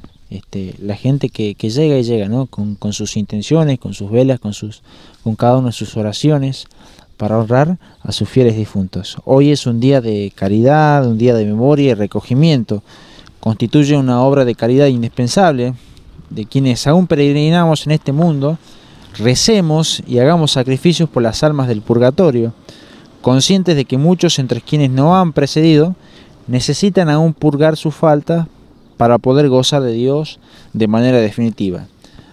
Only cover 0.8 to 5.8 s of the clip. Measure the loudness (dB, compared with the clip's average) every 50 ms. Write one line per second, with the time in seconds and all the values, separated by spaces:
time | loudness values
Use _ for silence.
0.8 | -10 -10 -8 -4 -2 -2 -2 -2 -4 -6 -4 -6 -6 -6 -6 -6 -6 -4 -2 0
1.8 | 0 0 0 0 0 -2 -2 -2 -2 -2 -4 -4 -6 -6 -8 -8 -8 -8 -8 -8
2.8 | -8 -8 -6 -6 -8 -6 -6 -6 -6 -6 -6 -8 -2 0 0 2 2 0 -2 -4
3.8 | -6 -10 -12 -10 -8 -2 0 2 2 2 0 -2 -4 -8 -8 -8 -10 -12 -12 -16
4.8 | _ _ -20 -20 -20 -20 -20 _ -6 -6 -4 0 2 2 2 2 0 -2 -4 -6